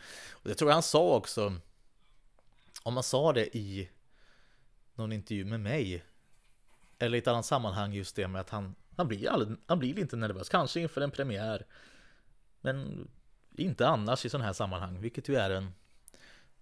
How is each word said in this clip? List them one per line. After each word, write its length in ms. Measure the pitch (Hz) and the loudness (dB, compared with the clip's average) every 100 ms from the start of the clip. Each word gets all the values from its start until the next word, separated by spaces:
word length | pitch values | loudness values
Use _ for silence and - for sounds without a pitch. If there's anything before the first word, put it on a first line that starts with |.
| - - - | -18 -16 -16
Och 180 | - - | -10 -6
det 60 | |
tror 160 | 101 147 | 2 6
jag 40 | |
han 80 | 156 | 6
sa 340 | 160 151 175 123 | 6 6 6 4
också, 360 | - - 104 90 - _ - _ - - - - - - - - | 2 -2 -2 -2 -10 _ -20 _ -20 -20 -20 -20 -20 -20 -18 -8
om 120 | 117 | -4
han 80 | 123 | -2
sa 300 | 123 131 160 | 2 4 6
det 240 | 131 110 120 | 4 2 -2
i 340 | 101 98 92 - - - - - - - - - - | -4 -6 -8 -12 -20 -20 -20 -20 -20 -20 -20 -20 -16
någon 180 | - 110 | -8 -4
intervju 320 | 110 - 101 | -4 -4 -6
med 160 | 98 113 | -4 -4
mig 440 | 104 151 98 87 - - _ - _ - - - - - | -2 0 -2 -4 -8 -20 _ -20 _ -20 -20 -20 -20 -4
eller 200 | 120 120 | 0 2
i 20 | |
ett 80 | 120 | 2
annat 180 | 117 - | 2 2
sammanhang, 460 | 139 110 95 101 | 0 0 -2 -2
just 240 | 101 92 - | -4 -4 -4
det 120 | 95 | -4
med 120 | 95 | -4
att 100 | 92 | -6
han, 240 | 107 98 - - - | -6 -8 -12 -12 -2
han 120 | 165 | -2
blir 220 | 101 - | 0 0
aldrig, 280 | 180 107 117 - | 0 0 -4 0
han 120 | 175 | 0
blir 200 | 127 185 | 0 -2
inte 180 | 170 117 | -4 -2
nervös, 320 | 110 95 - | -4 -4 0
kanske 320 | 185 135 170 | 2 2 0
inför 200 | 165 - | -2 -2
en 100 | 143 | -2
premiär, 560 | - 139 98 110 104 - - - - - - - - - - | -2 -2 -2 -2 -4 -8 -20 -20 -20 -20 -20 -20 -20 -20 -4
men 480 | 131 135 135 - - - - - - - | -2 -2 -6 -10 -12 -16 -20 -20 -16 -4
inte 320 | 180 127 135 | -2 4 4
annars 360 | 135 104 131 | 4 2 0
i 40 | 120 | -2
sån 120 | 143 | -2
här 120 | 110 | -2
sammanhang, 480 | 92 101 92 92 92 | -2 -2 -2 -6 -6
vilket 280 | 113 - - | -6 -6 0
ju 80 | 135 | 2
är 140 | 98 | 2
en 220 | 95 95 - - - - - - - - - | 0 -2 -10 -20 -20 -20 -20 -20 -20 -20 -20